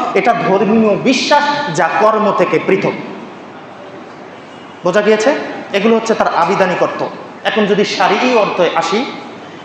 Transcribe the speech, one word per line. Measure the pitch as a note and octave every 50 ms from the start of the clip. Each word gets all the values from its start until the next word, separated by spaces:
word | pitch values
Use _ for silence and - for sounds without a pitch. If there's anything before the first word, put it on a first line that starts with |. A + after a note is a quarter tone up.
| - - -
এটা | G3+ E3+ A#3+ A3
ধর্মীয় | E3+ D#3+ - F#3+ G3+ A3 G3 A3 A3+ A3 G#3+ G3
বিশ্বাস | D#3+ D3 A#3 C4 - - - D4 C#4+ C#4+ C#4+ - - - E3+ D#3
যা | - E3+ D#3+ - F#3+
কর্ম | G#3+ G#3+ A3 G#3+ G3+ G3+
থেকে | - - - - E3 D3+ -
পৃথক। | F3+ F#3+ F#3 - D3 - - - - - - - - - - - - - - - - - - - - - - - - - - - - - - - - - - - - - - -
বোঝা | F3+ F3 G#3
গিয়েছে? | G#3 G#3 A3 G#3+ - C4+ D4+ - - - - - - - -
এগুলো | G3+ F#3+ A3+ A3+
হচ্ছে | A3+ A3+ - G#3+
তার | - G3+ - -
আবিধানিক | - E3+ - G3+ F3 F#3+ F#3 F3 - D#3+
অর্থ। | - - - C3+ - - - - - - - -
এখন | G3+ - A3 G#3
যদি | F3+ - F3+ G3+
শারীরিক | - - - F#3+ F3+ G3 G#3+ B3 B3 B3
অর্থে | A3 G3 - - - F3 D#3 -
আসি, | E3 E3 - F#3 A3 C#4 - - - - - - - - - - -